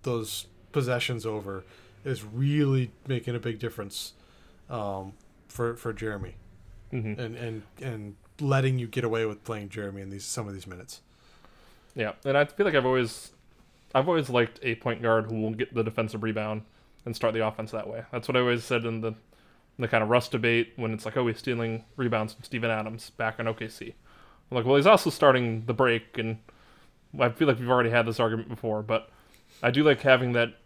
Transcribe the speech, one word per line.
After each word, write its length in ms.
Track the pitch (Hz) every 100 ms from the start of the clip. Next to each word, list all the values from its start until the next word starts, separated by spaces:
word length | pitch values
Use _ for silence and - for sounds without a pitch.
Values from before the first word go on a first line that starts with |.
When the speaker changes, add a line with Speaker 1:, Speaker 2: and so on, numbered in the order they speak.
Speaker 1:
those 460 | 135 120 110 - - - -
possessions 540 | 147 127 120 - 117
over 380 | 110 107 98 95 - - - -
is 200 | 139 127
really 680 | 107 117 139 151 143 135 120 - -
making 280 | 123 123
a 40 | 120
big 200 | 120 110
difference, 540 | 117 - 101 - - _ - _ - - -
um, 440 | 120 104 95 98 - - _ _
for, 280 | - 117
for 180 | 117 113
Jeremy. 420 | 110 110 104 92 - - - - - -
Speaker 2:
Mm-hmm. 280 | 127 110 107
Speaker 1:
And, 160 | 117
and, 280 | 117 117 113 - -
and 340 | 131 113 104 98 - -
letting 400 | 143 135 131 131
you 80 | 117
get 160 | 127
away 220 | 117 113
with 180 | 110 104
playing 260 | - 107 98
Jeremy 320 | 110 101 98
in 80 | 98
these, 160 | 98
some 220 | - - 104
of 60 |
these 140 | 95 95
minutes. 340 | 90 - - _ _ _ - - - - - _
Speaker 2:
Yeah, 180 | 127 107 -
and 120 | 135 139
I 80 |
feel 200 | 143 -
like 100 | 202
I've 100 | 147
always, 460 | 127 131 117 - - _ _ _ _ _ _
I've 120 | 131 147
always 220 | 170 127
liked 300 | 123 117 -
a 120 | 127
point 260 | 110 127 113
guard 240 | 117 113
who 160 | 110 113
will 100 | 110
get 220 | 110 127
the 100 | 117
defensive 400 | 110 110 113 110
rebound 400 | 110 107 107 107 107 _ _ _
and 100 | 120
start 180 | 113 117
the 140 | 113 110
offense 240 | 110 110
that 160 | 110 101
way. 160 | 113 -
That's 160 | 123 -
what 80 |
I 60 | 127
always 220 | 123 120
said 220 | - 123
in 160 | 117 113
the, 60 | 110
in 720 | 110 _ _ _ _ _ -
the 60 | 117
kind 160 | 117
of 60 | 107
Russ 180 | 120 -
debate 460 | 123 117 117 117
when 180 | - 113
it's 120 | 107
like, 120 | 110 131
"Oh, 100 | 120
he's 100 | 110
stealing 460 | - 117 113 113 -
rebounds 380 | - 120 110 110
from 100 | -
Steven 260 | - 120 117
Adams 420 | 110 107 110 -
back 280 | - 110 110
in 80 | 113
O 60 |
K 140 | 110 110
C." 260 | - 117 - - - - - _
I'm 80 | 127
like, 80 |
"Well, 100 | 113
he's 120 | 143 165
also 220 | 208 -
starting 560 | - 143 131 120 113
the 80 | 113
break," 440 | 113 127 117 - -
and 220 | 113 113 - _ - - - _ _ -
I 100 | 123
feel 180 | 117 156
like 120 | 120
we've 100 | 123
already 200 | 127 120
had 160 | 120
this 140 | 113 113
argument 300 | 117 113 110
before, 320 | 117 113 107
but 280 | 107 113 - - _ - _ -
I 100 | 123
do 120 | 131
like 180 | 151 -
having 320 | 139 127 123
that. 220 | 120 117 -